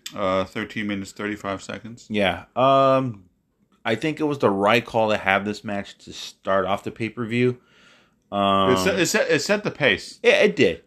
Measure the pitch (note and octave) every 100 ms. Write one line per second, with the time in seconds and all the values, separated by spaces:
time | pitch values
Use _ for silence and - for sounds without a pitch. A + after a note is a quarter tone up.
0 | - G2+ F#2+ F#2+ F#2+ A2+ G#2 A#2 G#2 G2+
1 | F#2+ - G#2 G#2 G2+ F#2+ - G#2 A2 A#2
2 | - G#3 - E2+ - - C3 C3+ C3+ C3
3 | C3 G2+ F#2 _ _ _ _ _ A2+ A2+
4 | D#3 D3 D3+ C#3 A#2 G2 G2+ A#2+ - A#2
5 | A2 G2+ G2 G2 G2+ G2+ A2 G2+ F#2+ -
6 | - - - - - F#2+ F#2 G2+ A2 -
7 | A2 A#2+ A2+ A#2+ B2 B2 _ _ _ _
8 | _ _ _ G2+ G2 G2 F#2+ F#2+ F#2 F#3+
9 | E3 G#3+ - D#3 - G#3 E3+ - C3+ F#2
10 | - - A#3 - G#3 F3+ G#2 D#2+